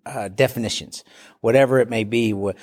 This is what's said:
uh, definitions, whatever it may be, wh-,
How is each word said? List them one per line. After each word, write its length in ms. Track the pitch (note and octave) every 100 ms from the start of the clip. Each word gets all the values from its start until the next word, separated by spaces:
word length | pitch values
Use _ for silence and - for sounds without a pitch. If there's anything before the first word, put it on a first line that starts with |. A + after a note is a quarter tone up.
| -
uh, 220 | C3+ G2+
definitions, 760 | G#2 C3+ - G#2+ - D2+ - - - - _
whatever 400 | A2 B2+ C3+ C3
it 100 | A#2
may 140 | B2
be, 280 | G#2 A#2 A#2
wh-, 240 | G2 G2 F#2+